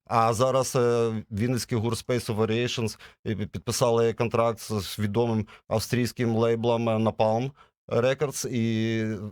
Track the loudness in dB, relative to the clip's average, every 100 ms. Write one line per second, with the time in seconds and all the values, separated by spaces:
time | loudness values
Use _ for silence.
0 | _ 2 2 4 2 2 0 2 2 2
1 | 0 -2 -6 -2 -2 -2 -2 -2 -2 -4
2 | -2 -4 -2 -2 0 0 -2 -2 -4 -6
3 | -18 _ -6 -6 -6 -8 -6 0 2 4
4 | 2 0 -2 2 0 0 -4 -4 -4 -4
5 | -2 0 0 0 -4 -10 _ -4 0 0
6 | -2 -2 -2 2 2 2 2 0 2 2
7 | 0 2 2 2 -2 -8 -20 _ -2 0
8 | 2 0 -2 -4 -4 -2 0 0 0 -2
9 | -2 -6 -8